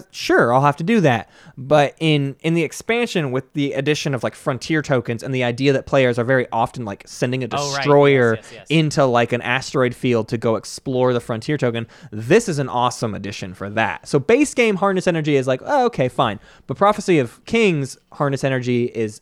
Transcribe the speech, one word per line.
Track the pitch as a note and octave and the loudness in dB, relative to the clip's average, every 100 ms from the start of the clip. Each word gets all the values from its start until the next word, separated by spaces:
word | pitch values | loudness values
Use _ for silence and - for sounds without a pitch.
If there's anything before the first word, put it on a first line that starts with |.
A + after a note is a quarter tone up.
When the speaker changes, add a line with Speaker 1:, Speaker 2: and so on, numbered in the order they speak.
| - | -4
Speaker 1:
sure, | - - E4+ B2 | -8 0 2 4
I'll | B2+ | 4
have | C#3+ C#3 | 2 0
to | |
do | E3 A3+ | 0 2
that." | D3+ A#2 - - - - | 4 2 -4 -18 -20 -12
But | C3 D3+ C#3 - | 0 2 2 0
in, | D#3+ D3+ C#3 C3+ | 0 2 0 -4
in | E3 | -2
the | E3+ | 0
expansion | D3 - - A#3 A#3+ F#3+ C#3+ | -2 -4 -4 -2 -2 -2 -2
with | B2+ - | -4 -4
the | D3+ C#3 | -4 -2
addition | - C#3+ D3+ D#3 | -2 -2 -2 -2
of, | C3 | -4
like, | A2 - | -4 -6
frontier | - B2+ - D#3 | -6 -6 -2 -2
tokens | C#3+ C3 A#2+ A2+ | 0 -2 -2 -6
and | - | -4
the | C3 | -2
idea | A#2+ A#2+ C#3 | -2 0 2
that | C3 - | 0 0
players | C#3 B2+ A#2+ | 2 2 2
are | |
very | A#2+ C3 A#2+ | 0 0 0
often, | A2+ A#2+ - A2 | -2 -2 -4 -10
like, | G2 - | -12 -14
sending | - B2 C3 | -6 -4 -4
a | A#2+ | -4
Speaker 2:
Oh, | C#3 | -6
right. | C#3+ | -4
Yes, | C#3 | -2
Speaker 1:
destroyer | C#3 C#3+ C#3+ C3+ A#2+ A2 | 4 6 6 6 4 0
Speaker 2:
yes, | - | -6
yes. | A2+ F#2+ | -16 -2
Speaker 1:
into, | D#3 D#3 D#3 C3+ | 0 2 2 2
like, | A#2+ A#2 | 2 0
an | A#2+ | -2
asteroid | A2+ B2+ - D3 B2 A#2+ | -2 -4 -2 -2 -2 0
field | C3 A#2 G#2+ | 0 0 -2
to | A#2 | -2
go | A#2 G#2+ | -2 -2
explore | - - - B2+ B2+ | -6 -12 -4 0 2
the | A#2+ | 0
frontier | - A2+ B2+ D3 | -2 -6 -4 -2
token, | B2 A#2 A#2 - - | -2 -2 -8 -14 -16
this | G#2+ A2+ G3+ A3+ | -8 2 2 2
is | D3 | -2
an | C3 | -2
awesome | A2+ B2 - A#2 F#2+ | 0 0 0 -6 -6
addition | G2 - F#2+ | -10 -10 -12
for | F2+ G2 | -10 -6
that. | G#2+ G#2+ F2 - | -2 -2 -4 -2
So | C#3+ | 0
base | C3+ B3 C#4+ | 2 2 2
game | - A#3 F#3 | 0 0 0
Harness | G3 F#3+ F#3 | 0 0 0
Energy | E3 D#3 C#3 | -2 0 0
is | C3 | 0
like, | C3 - | -2 0
"Oh, | C#4+ A#3+ | 0 0
okay, | - B2+ | 0 -2
fine." | - B2 G2+ - - - | 0 -2 -2 -12 -16 -10
But | B2+ | 0
Prophecy | G3+ G#3+ G3+ E3 | 2 2 2 0
of | A#2+ - - | 0 -6 -4
Kings | A3+ G#3+ D#3 C3+ - _ | 2 2 0 -4 -10 _
Harness | - C#3+ C#3 C#3 | -4 -2 0 -2
Energy | C3 B2 B2 A#2+ | -2 0 0 0
is, | - A2 G#2+ | -2 -4 -6